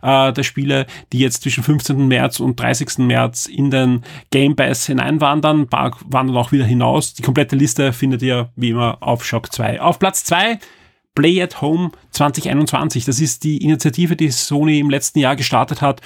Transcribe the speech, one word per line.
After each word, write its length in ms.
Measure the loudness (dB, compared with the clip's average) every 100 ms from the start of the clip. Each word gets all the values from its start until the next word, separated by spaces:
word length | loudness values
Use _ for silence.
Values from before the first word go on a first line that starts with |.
äh, 320 | 2 4 4
der 80 | 0
Spiele, 420 | -4 -4 -2 -2 -2 -10 -6
die 60 | 0
jetzt 220 | 0 0
zwischen 220 | -4 -2
fünfzehnten 420 | 0 0 0 2 2
März 320 | 2 0 -2
und 220 | -4 -2
dreißigsten 460 | -2 -2 -4 -2 2
März 400 | 2 0 -4 -8
in 240 | -2 0
den 340 | 2 2 0 -4 -20 -2
Game 240 | 2 2
Pass 300 | 2 0 0
hineinwandern, 760 | -2 -2 0 2 2 2 2 2
ein 60 | 0
paar 280 | 0 -2 -6 -4
wandern 300 | -2 0 0
auch 160 | 2
wieder 140 | 2 2
hinaus. 480 | 2 2 0 -2
Die 80 | -4
komplette 340 | 0 0 2 2
Liste 380 | 2 2 -2
findet 260 | 0 -2 0
ihr 320 | 0 -2 -4 -4
wie 140 | -2
immer 280 | 0 -2 -2
auf 240 | -2 -4
Shock 300 | -2 -6 -6
zwei. 260 | -4 -4 0
Auf 180 | 0 2
Platz 240 | 0 0
zwei, 360 | -2 0 0 -2 -10 -20 _ _ _ 2
Play 260 | 2 2
at 180 | -2 -4
Home 300 | -2 -2 -2 -8 _
zwanzig 360 | -2 -2 -2 -2
einundzwanzig. 560 | 0 0 0 -2 -2
Das 160 | -2 -2
ist 220 | -2 -2
die 140 | -4 -2
Initiative, 500 | 0 2 0 0 -2
die 160 | 0 -2
Sony 480 | -2 -2 0 2 2
im 120 | 2
letzten 280 | 0 -2 0
Jahr 160 | 2
gestartet 480 | 0 0 0 0 0
hat, 180 | -2 -2